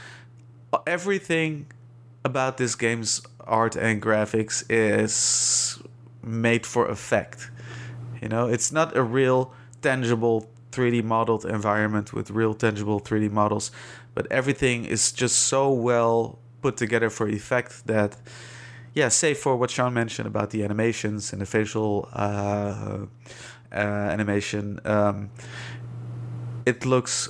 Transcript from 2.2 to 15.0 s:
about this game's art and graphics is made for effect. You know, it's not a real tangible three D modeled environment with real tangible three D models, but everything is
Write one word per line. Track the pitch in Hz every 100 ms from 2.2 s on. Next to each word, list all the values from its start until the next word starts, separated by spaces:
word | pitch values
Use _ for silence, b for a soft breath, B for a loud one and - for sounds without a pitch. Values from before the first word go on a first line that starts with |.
about | 135 131 131 131
this | 123 -
game's | 117 117 110 - - -
art | - 113 113
and | - 113 107
graphics | 107 107 104 110 110 - -
is | 113 110 104 107 - - - - - - - - - - -
made | 117 113 117 117
for | - 120 -
effect. | 107 - 107 - - - B B B B B B -
You | -
know, | 113 120
it's | 120 -
not | 156 160 -
a |
real | 120 131 131 127 127 B B -
tangible | 143 131 117 117 117 113 - - -
three | - 123
D | 120
modeled | 113 113 113 110
environment | - 107 107 104 107 104 101
with | 107 101
real | 107 110
tangible | 110 113 104 104 104
three | 104 107
D | 107
models, | 104 104 104 - B B B B
but | - -
everything | 131 131 135 131 120
is | 104 110